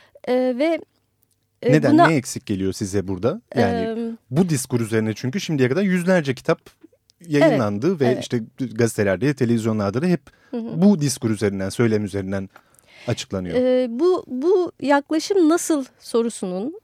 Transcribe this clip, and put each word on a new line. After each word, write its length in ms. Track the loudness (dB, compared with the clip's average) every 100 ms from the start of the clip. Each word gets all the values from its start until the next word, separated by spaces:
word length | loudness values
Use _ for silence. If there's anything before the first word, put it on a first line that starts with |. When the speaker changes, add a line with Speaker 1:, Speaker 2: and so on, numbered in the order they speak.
| _ -14 -4
Speaker 1:
E, 60 |
ve, 480 | -2 0 0 0 -2 -6 _ _ _ _ _ _ -4
e, 100 | 4
Speaker 2:
Neden? 220 | 4 6
Speaker 1:
buna 140 | 6 6
Speaker 2:
Ne 80 | 4
eksik 300 | -2 -8 -6
geliyor 280 | -2 -2
size 340 | -2 -4 -4 -4
burada? 340 | -2 -2 -4 -6 0
Yani 240 | 0 0
Speaker 1:
Em, 380 | -4 -4 -6 -10 -4
Speaker 2:
bu 180 | 0 2
diskur 320 | 0 -2 -4
üzerine 320 | 0 0 0
çünkü 260 | -2 -4 -6
şimdiye 300 | -2 2 2
kadar 120 | 2
yüzlerce 540 | 0 0 2 2 0 -4
kitap 440 | -2 -4 -4 _ -20 _ _ _ -2
yayınlandı 600 | 2 4 4 0 0 -2
Speaker 1:
Evet, 140 | 2
Speaker 2:
ve 40 | 2
Speaker 1:
evet. 180 | 0
Speaker 2:
işte 160 | -2 -6 -6 -8 -6
gazetelerde, 600 | 0 0 2 0 2 0
televizyonlarda 680 | 0 0 0 0 0 0 0
da 40 | 0
hep 160 | -2 -4 _ _
Speaker 1:
Hı 60 | -10
hı. 240 | -6 2
Speaker 2:
bu 200 | 4 4
diskur 280 | 0 -2 -2
üzerinden, 400 | 0 0 -2 -4
söylem 360 | 0 2 2 -2
üzerinden 440 | -4 -4 -6 -8 -14 _ _ _ -12 -6
açıklanıyor. 500 | -6 -4 -6 -4 -2
Speaker 1:
Ee, 300 | 0 0 -2
bu, 340 | 0 0 0 -4
bu 440 | -4 0 0 0 -4
yaklaşım 680 | 0 0 0 -4 0 2 4
nasıl 360 | 2 0 -2 -4 _
sorusunun, 800 | -6 -2 -2 -4 -8 -6 -8 -10